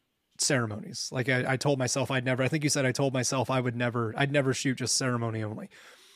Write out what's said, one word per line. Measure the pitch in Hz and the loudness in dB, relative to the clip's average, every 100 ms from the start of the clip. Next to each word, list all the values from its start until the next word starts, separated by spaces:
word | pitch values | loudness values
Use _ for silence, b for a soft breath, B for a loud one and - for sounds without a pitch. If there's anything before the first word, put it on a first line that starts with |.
| _ _ _ - | _ _ _ -2
ceremonies." | - 135 110 107 - - - | 2 2 0 -4 -10 -10 -6
Like, | 131 123 | -2 0
I, | 127 127 | 2 2
I | 131 | 0
told | 151 135 | 2 0
myself | 123 139 127 | 0 -2 0
I'd | 131 127 | 0 0
never, | 127 | 0
I | 131 | 0
think | 160 143 | 0 0
you | |
said, | 151 131 | 2 2
"I | |
told | 127 139 | 2 0
myself | 127 120 135 117 | 0 0 0 0
I | 131 | 0
would | 127 120 | 0 0
never, | 123 120 113 117 | 0 0 0 0
I'd | 139 | 2
never | 143 131 | 2 2
shoot | 127 139 123 | 2 0 0
just | 120 - | 0 0
ceremony | 131 120 117 110 | 0 0 0 -2
only." | 107 113 196 B B B B | -4 -6 -12 B B B B